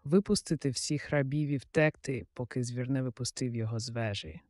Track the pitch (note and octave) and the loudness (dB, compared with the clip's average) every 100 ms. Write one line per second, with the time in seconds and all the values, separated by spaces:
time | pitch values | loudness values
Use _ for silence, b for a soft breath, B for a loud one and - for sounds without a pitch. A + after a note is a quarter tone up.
0 | C#3+ F3+ G3+ G#3 - D3+ C#3 B2 - D3+ | 4 4 4 0 0 0 0 -2 -2 -2
1 | - D3 C3+ D3 C#3+ C#3+ - - D3+ - | 0 0 2 0 0 -2 0 4 4 2
2 | - B2+ - - B2+ B2+ A#2+ B2 B2+ C3+ | -4 -4 -6 -8 -4 -2 -2 -2 0 0
3 | B2+ - B2 - B2+ A#2 A2 A2+ A#2+ A#2 | 0 -2 -6 -2 -2 0 -2 -2 -4 -4
4 | A2+ G2+ E2 E2+ _ | -2 -2 -6 -14 _